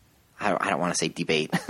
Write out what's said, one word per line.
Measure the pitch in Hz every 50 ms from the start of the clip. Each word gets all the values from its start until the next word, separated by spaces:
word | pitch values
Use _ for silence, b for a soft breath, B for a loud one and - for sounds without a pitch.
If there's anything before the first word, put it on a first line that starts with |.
| _ _ _ _ _ _ _ -
I | 98 104
don't, | 87 - -
I | 98
don't | 90 73
wanna | 87 87 82
say | - 85 -
debate. | - 85 85 - 80 78 78 - - -
<laughs> | -